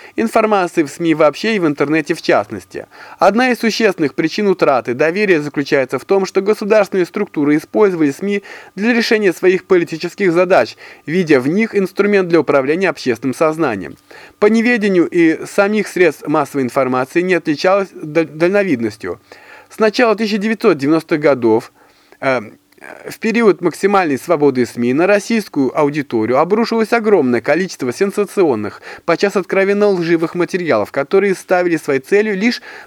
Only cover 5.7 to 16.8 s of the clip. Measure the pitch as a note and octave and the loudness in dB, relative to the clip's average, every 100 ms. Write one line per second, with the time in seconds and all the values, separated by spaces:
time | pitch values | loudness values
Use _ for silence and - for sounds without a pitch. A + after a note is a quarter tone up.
5.7 | C#3+ B2+ C3+ - G3 F#3+ G3 G3 G#3 G3+ | 0 0 -4 0 0 0 0 0 -2 2
6.7 | G#3+ G3 F#3+ E3+ - G3+ D#3+ C#3+ D3+ - | 2 2 -2 -2 -4 -6 -2 0 0 0
7.7 | G#3+ G3+ F3 D3 C#3 G3+ G3+ - - - | 0 2 2 -2 -2 -4 -4 -6 -16 -16
8.7 | F#3+ A3+ A#3+ A3 A3 G3 E3 F#3 F#3 - | -4 0 0 2 2 0 0 0 0 2
9.7 | F#3 E3 D#3+ F3 - F#3+ E3 F3+ E3 A2+ | 0 0 -6 -8 -2 0 0 2 2 2
10.7 | - - - - F3 D#3 C#3 C3 F#3+ A3+ | -6 -20 -16 -4 -2 2 2 2 0 0
11.7 | G3+ F#3 - G3+ G3+ F3+ E3 D3 C#3 C3 | -2 -2 0 0 0 2 2 2 0 0
12.7 | E3+ F#3 - B2+ A2+ C3+ - D#3 D#3 D3 | 0 -2 -2 -4 -2 -4 0 -2 0 -2
13.7 | G2+ D#2 - _ - - _ G#3 A3+ A3+ | -2 -8 -14 _ -20 -20 _ 2 4 2
14.7 | A#3+ G#3 F3+ D3+ F3 E3 D#3 B2 - G3+ | 0 2 2 2 2 2 2 -2 -2 0
15.7 | G#3+ F#3+ F3 E3+ - D3 D3+ C#3 C#3+ B2 | 0 -2 0 0 0 -2 -2 -2 -2 -2
16.7 | C#3 | -2